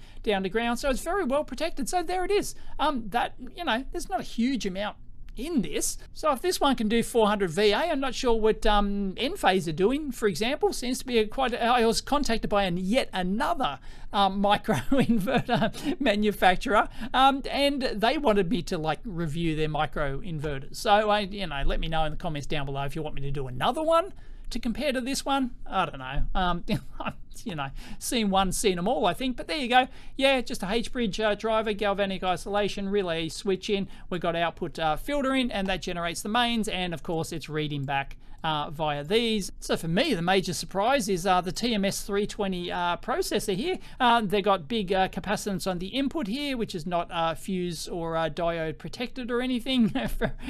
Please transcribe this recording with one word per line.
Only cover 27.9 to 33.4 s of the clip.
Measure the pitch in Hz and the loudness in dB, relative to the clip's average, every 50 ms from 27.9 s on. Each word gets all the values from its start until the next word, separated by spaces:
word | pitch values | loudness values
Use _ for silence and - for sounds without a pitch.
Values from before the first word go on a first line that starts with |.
| - - | -8 -8
seen | - - 254 233 220 202 | -4 -2 0 2 2 4
one, | 190 190 196 180 | 4 4 2 2
seen | - - - 202 180 175 | 2 2 2 2 2 2
'em | 175 | 2
all, | 214 269 311 240 | 0 2 2 2
I | 180 170 | 2 2
think. | - 262 262 240 | 0 -2 -4 -4
But | - 302 - | -4 -6 -4
there | 330 | -4
you | 311 262 226 | -2 2 4
go. | 254 254 262 262 - - - - - | 6 6 4 4 0 -10 -12 -10 -2
Yeah, | - 269 269 269 254 | 2 4 4 4 2
just | 226 - 247 - | 0 -2 -4 -4
a | 202 175 | -2 -2
H-bridge, | 214 240 214 - - 254 240 202 - 208 | -2 -2 -2 -2 -2 -2 0 0 0 0
uh, | 214 214 208 | 0 0 0
driver, | 202 - 226 220 220 220 226 | 0 0 0 2 2 0 0
galvanic | 208 196 214 202 196 202 202 190 190 175 | -2 0 0 0 2 2 0 -2 -2 -2
isolation, | 185 185 180 160 - 214 196 202 208 196 202 208 196 190 | 0 0 0 -2 -2 -2 0 0 0 0 -2 -4 -2 0
relay | 196 208 185 175 160 165 165 160 | 0 0 2 0 0 -2 -2 -4
switch | - - | -6 -4